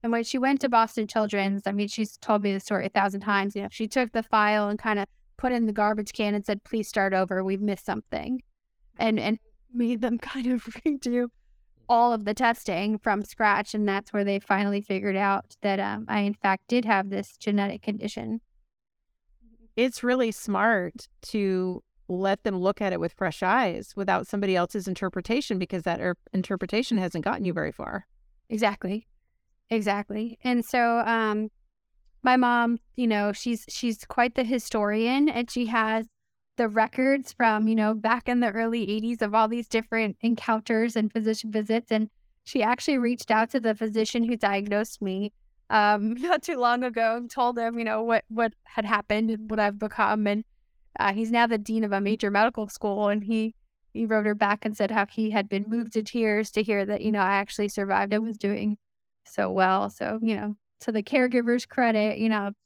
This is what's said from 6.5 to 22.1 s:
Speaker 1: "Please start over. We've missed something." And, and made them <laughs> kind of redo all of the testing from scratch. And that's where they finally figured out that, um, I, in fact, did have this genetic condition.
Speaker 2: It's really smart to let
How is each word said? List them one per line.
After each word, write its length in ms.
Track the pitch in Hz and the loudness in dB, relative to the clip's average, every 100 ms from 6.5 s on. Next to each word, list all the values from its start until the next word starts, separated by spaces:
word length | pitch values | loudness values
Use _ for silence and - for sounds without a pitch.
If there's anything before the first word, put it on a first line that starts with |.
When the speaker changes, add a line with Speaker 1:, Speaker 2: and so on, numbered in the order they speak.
| 202 | -4
Speaker 1:
"Please 240 | - 226 208 | -4 -4 -2
start 260 | - 196 | 0 2
over. 300 | 190 185 185 | 2 0 0
We've 160 | 190 196 | -2 -2
missed 260 | 208 190 - | -2 -4 -4
something." 560 | 202 - - 76 254 - _ _ _ _ _ | -6 -6 -8 -4 -6 -8 _ _ _ _ _
And, 220 | 226 220 | 0 0
and 180 | - 220 _ _ _ | 0 -4 _ _ _
made 280 | 240 233 240 | -4 -2 0
them 180 | 233 226 | -2 -2
<laughs> 140 | - | -4
kind 160 | 269 247 | -6 -2
of 160 | 247 | -2
redo 640 | - - - 285 247 240 240 _ _ _ _ _ - | -4 -6 -4 -2 -2 -2 -2 _ _ _ _ _ 2
all 240 | 240 240 | 4 4
of 120 | 233 | 2
the 100 | 208 | -2
testing 640 | 220 233 233 - 175 208 214 | 0 0 0 -2 -2 0 -2
from 240 | - 202 | 0 -2
scratch. 500 | 202 - 214 202 208 | -4 0 2 2 0
And 140 | 220 208 | -2 0
that's 240 | 196 202 | -2 -2
where 120 | 208 | -2
they 140 | 202 196 | 0 -2
finally 420 | - 196 202 202 | 0 0 2 -2
figured 360 | 208 190 202 190 | -2 -4 -2 0
out 400 | 196 196 - - | 0 0 -4 -6
that, 180 | 208 196 | -2 0
um, 240 | 202 202 220 | -2 -4 -2
I, 120 | 214 | 0
in 140 | 202 | 0
fact, 340 | 202 196 190 _ | 0 0 0 _
did 160 | 240 | -2
have 260 | 220 196 196 | 2 0 0
this 260 | 196 202 _ | -6 -8 _
genetic 460 | - 208 196 202 | -2 0 0 -4
condition. 580 | - 214 214 - 220 226 _ _ _ _ _ _ _ _ _ _ _ _ _ - | -6 -6 -6 -8 -6 -8 _ _ _ _ _ _ _ _ _ _ _ _ _ 0
Speaker 2:
It's 260 | 254 - | 0 0
really 300 | 240 254 233 | -2 0 0
smart 760 | - - 196 214 214 180 - - _ | -2 -4 0 2 2 0 -8 -20 _
to 600 | - 214 196 185 185 180 _ _ | -6 -2 0 0 -2 -6 _ _
let 340 | _ | _